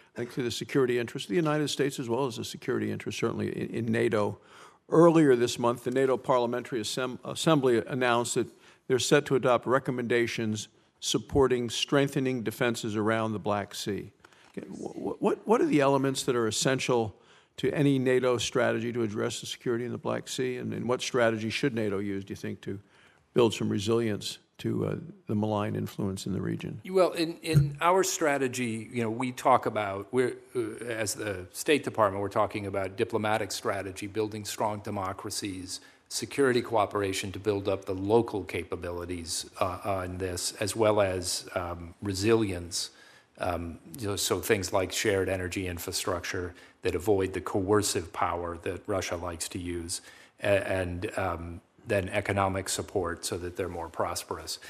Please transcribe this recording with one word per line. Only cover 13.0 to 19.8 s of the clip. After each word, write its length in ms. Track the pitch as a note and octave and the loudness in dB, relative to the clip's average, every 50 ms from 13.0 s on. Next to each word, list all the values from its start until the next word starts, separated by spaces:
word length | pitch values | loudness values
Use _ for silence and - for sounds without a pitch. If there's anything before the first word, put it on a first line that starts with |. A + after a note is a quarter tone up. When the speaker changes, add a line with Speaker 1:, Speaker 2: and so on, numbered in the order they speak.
| G#2 A2 A2+ A2+ A2 A2 G#2+ | 0 2 2 2 0 -2 -4
Speaker 1:
the 60 | G2 | -4
Black 360 | F#2 G#2+ G#2 G2+ G2 - - | -2 -2 -2 -2 -2 -6 -8
Sea. 360 | - - A2 G2 - - G#2+ - _ - - _ _ - - - - | -8 -6 -6 -6 -6 -8 -10 -16 _ -20 -20 _ _ -20 -18 -16 -14
Okay, 80 | - - | -12 -12
wh-, 260 | - - - - - | -10 -10 -10 -10 -8
wh-, 260 | - - - - - | -6 -6 -6 -2 0
what, 260 | G3 G#3 - - - - | 2 2 2 2 2 4
what 140 | A3 C4 | 4 6
are 60 | F4 D4+ | 6 6
the 140 | G#3 C#3+ | 4 6
elements 420 | C3+ C#3 C#3 C3 C3+ C#3 C3 - - | 6 6 6 4 4 2 0 0 0
that 120 | C#3+ B2 | 0 2
are 120 | A#2+ A2+ A2 | 2 2 0
essential 680 | G#2+ - - C#3 C3+ C3 - - B2+ A#2+ A2+ G#2 - _ _ _ - _ _ _ _ - | 0 0 2 2 2 2 2 2 2 2 2 0 -4 _ _ _ -20 _ _ _ _ -4
to 140 | - C3 - | -2 -2 2
any 260 | D#3+ C#3 C#3+ C#3 C3 | 2 4 4 4 4
nato 400 | B2+ C3 B2+ B2+ B2+ B2+ B2 A2+ | 4 4 4 4 4 4 2 2
strategy 520 | A2+ - - B2+ A#2 A#2 A#2 A2+ A2 A#2+ A#2 | 0 0 0 2 2 2 2 0 -2 -2 -2
to 100 | A#2+ A2+ | -2 -2
address 380 | G#2+ G2+ A2+ A2+ A#2+ A#2 - | -2 -2 -2 -2 -4 -4 -6
the 40 | - | -8
security 400 | - - - - B2+ A#2+ A#2 | -10 -10 -6 -4 -2 -2 -2